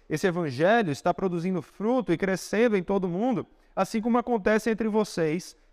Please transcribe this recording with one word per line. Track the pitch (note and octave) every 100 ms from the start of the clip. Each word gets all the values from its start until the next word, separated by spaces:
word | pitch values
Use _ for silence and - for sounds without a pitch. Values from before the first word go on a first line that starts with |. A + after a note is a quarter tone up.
| -
esse | D#3 F#3+
Evangelho | E3+ D#3+ B2 E3+ A#3 F#3
está | C3+ F3+
produzindo | E3+ F#3+ F3 F3 F3+
fruto | - - G#3 C4 F#3
e | E3
crescendo | F#3+ F#3 - G3+ A#3+ G#3
em |
todo | F3 G3 F#3
mundo, | F3 B3 G3 - _ _
assim | - F#3+ A3+
como | A#3 A#3+
acontece | A#3 A#3 G3 G#3+ A#3
entre | A3 A3
vocês | G#3+ G#3+ - D#3+ E3+ - - _